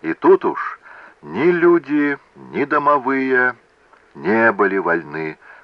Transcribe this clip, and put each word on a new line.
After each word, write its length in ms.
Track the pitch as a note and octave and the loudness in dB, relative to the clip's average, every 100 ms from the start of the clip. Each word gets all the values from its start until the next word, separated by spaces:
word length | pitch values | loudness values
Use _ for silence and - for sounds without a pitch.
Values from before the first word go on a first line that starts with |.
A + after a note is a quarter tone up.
И 140 | D#2+ | -10
тут 320 | E2+ D#3 F#3 F#2+ | 0 4 4 2
уж 340 | C#2+ - - - - - _ | -6 -8 -12 -18 -20 -20 _
ни 300 | D2 F2 E3 | -12 -2 0
люди, 680 | E3+ E3+ E3+ C#3 D3 C#3+ C#3 _ - | 2 4 2 2 -2 0 -4 _ -20
ни 280 | C2 E2+ | -12 -6
домовые 880 | C#3 D3 C#3+ D3 B2 C3+ C3 B2+ B2+ B2 _ _ _ _ _ | -2 0 2 0 0 -2 0 0 0 -4 _ _ _ _ _
не 360 | D2+ D#2 A2+ A2+ | -10 -2 2 2
были 260 | G2+ G2 F#2+ | 2 0 0
вольны 600 | E2+ E2+ D2 D#2 D#2 D2+ - - | 0 -2 -4 -8 -10 -10 -18 -20